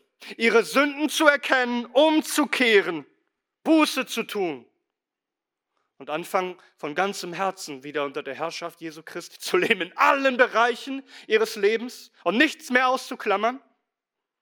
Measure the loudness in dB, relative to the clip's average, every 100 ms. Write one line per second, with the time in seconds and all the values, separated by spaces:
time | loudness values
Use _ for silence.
0 | _ _ -18 -4 2 2 2 0 0 -2
1 | -4 2 4 4 2 0 0 -2 0 2
2 | 4 4 0 -2 -2 0 4 4 4 -2
3 | -10 _ _ _ _ _ 2 4 4 0
4 | -4 -6 -6 -4 -4 -6 -14 _ _ _
5 | _ _ _ _ _ _ _ _ _ -18
6 | -8 -8 -2 -2 -2 -8 _ _ -8 -4
7 | -4 -4 -10 -6 -6 -6 -12 -14 -10 -6
8 | -6 -6 -10 -8 -8 -8 -12 -12 -14 -16
9 | -16 -14 -14 -14 -2 0 2 2 2 2
10 | 4 4 2 4 2 4 2 0 -8 -10
11 | -12 -18 0 0 0 0 0 0 -4 -14
12 | -20 _ 0 2 2 0 -2 0 2 0
13 | -4 -8 -2 0 0 -4 _ _ _ _
14 | _ _ _ _